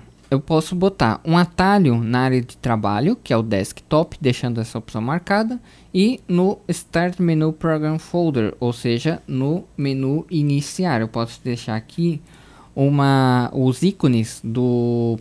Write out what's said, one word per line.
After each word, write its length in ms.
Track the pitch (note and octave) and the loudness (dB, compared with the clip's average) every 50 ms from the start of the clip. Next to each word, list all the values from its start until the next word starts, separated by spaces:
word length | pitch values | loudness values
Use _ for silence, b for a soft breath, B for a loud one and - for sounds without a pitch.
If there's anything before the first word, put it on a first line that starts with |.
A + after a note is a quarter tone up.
| - - - - - - | -8 -16 -20 -20 -4 -2
eu 100 | C3+ C#3 | -2 -2
posso 360 | - - E3 D#3 D#3 - F#3 | 0 0 0 0 0 0 -2
botar 440 | F3 F#3 G3 G3 - C3+ A2 - - - | 0 0 0 2 2 0 0 0 -2 0
um 100 | D#3+ E3 | 2 4
atalho 600 | F3 F3 E3+ - - F#3+ G3 G3+ G#3 F3+ C3 A#2 A2+ A2+ | 4 4 2 2 0 2 4 4 4 4 4 4 2 0
na 160 | A2+ A#2+ B2+ | 0 0 0
área 200 | C3 C3 B2+ B2+ | 2 2 2 0
de 160 | A#2+ - - | -2 -4 -10
trabalho, 600 | - - B2+ A#2 G#2+ G2+ G2+ G#2 G#2 C3+ F#3+ B3 | -8 -2 -2 0 0 0 0 0 0 0 0 0
que 180 | - - - B2 | -2 -2 -2 0
é 40 | A2+ | 0
o 40 | |
desktop, 720 | A2+ A2+ G#2+ F#2+ F#2+ - - - - - D3+ D#3 D#3+ - - - | 0 0 0 -2 -2 -4 -8 -14 -6 0 0 0 0 0 -4 -2
deixando 400 | D3+ B2+ A#2+ - - B2 A#2 A#2 | 0 0 0 0 -2 -4 -4 -4
essa 160 | A2 - - A#2 | -6 -6 -8 -10
opção 240 | - - - A2 | -10 -8 -8 -6
marcada, 580 | A2 B2 D#3 F3 - - G3+ G#3 A3 A3+ B3+ A#3+ B B B B B B | -4 -4 -4 -4 -2 0 0 0 0 -2 -4 -8 B B B B B B
e 280 | B F#3 G3 A#3 C4 - - - | B 2 2 2 2 -2 -4 -2
no 320 | F3+ F3 F#3 G3 - - - - | 0 2 2 2 0 -2 -6 -6
Start 500 | E3+ - - - - E3+ F3 F3+ F3+ - | -6 -6 -8 -4 -2 0 0 0 0 0
Menu 320 | F3+ E3+ D#3+ D#3 D#3 D#3 | 0 2 2 2 2 0
Program 460 | D#3 - - E3 D#3 D3+ D3+ D#3 D#3+ D#3+ | -2 -2 -2 0 0 0 0 -2 -4 -4
Folder, 580 | - - - F3 E3+ D#3+ C#3 A#2+ G#2+ G2 - - | -6 -4 -2 0 0 2 2 0 0 -2 -2 -2
ou 120 | B2 A#2+ | -4 -4
seja, 520 | A#2 - - B2 A#2 A#2+ - D#3 E3 - - - | -4 -2 -2 -2 -2 0 0 -2 -4 -4 -6 -6
no 360 | C#3 B2+ C3 C#3+ E3 F#3 - - - | -4 -2 -2 -2 -2 -4 -6 -10 -8
menu 480 | - C#3+ C#3 C3+ C3+ C3 C3 C#3+ D#3+ D#3+ - | -6 -4 -2 -2 -2 -2 -2 -2 -2 -4 -4
iniciar. 720 | F3+ D3+ D3 D3 C#3+ C#3+ C#3+ - - - F#3 F3 C3+ A2+ | -2 0 0 2 0 0 -2 -4 -4 -4 -2 0 0 0
Eu 60 | A2 A2 | -2 -2
posso 340 | - A2+ A#2 A#2 - - - | -4 -4 -6 -6 -8 -10 -8
deixar 320 | C3 A#2+ A#2 - B2 G#2+ | -6 -6 -6 -6 -6 -6
aqui 460 | A2 A2+ - - E3+ E3+ E3+ E3+ E3 B B B B B B B B B B B | -6 -8 -8 -4 -2 -2 0 -2 -2 B B B B B B B B B B B
uma, 760 | C#3 C#3 C#3+ C#3+ C#3+ C#3 C#3 C3+ C3+ C3 B2+ B2+ B2 A#2+ - - | 0 2 2 4 4 4 4 4 4 4 4 4 2 0 0 -2
os 280 | C3+ B2+ C3 B2 - | 0 0 0 0 2
ícones 580 | E3+ F#3+ F#3+ - - C#3 A#2+ A2+ A2 - - - - | 0 0 0 2 2 2 2 2 0 -2 -6 -10 -8
do 720 | A#2 A2+ B2 B2 B2 B2 A#2+ A#2+ A#2+ A#2+ A#2+ A#2 A#2 A2+ A2 | -6 -2 0 0 0 2 0 0 0 0 0 0 0 -2 -2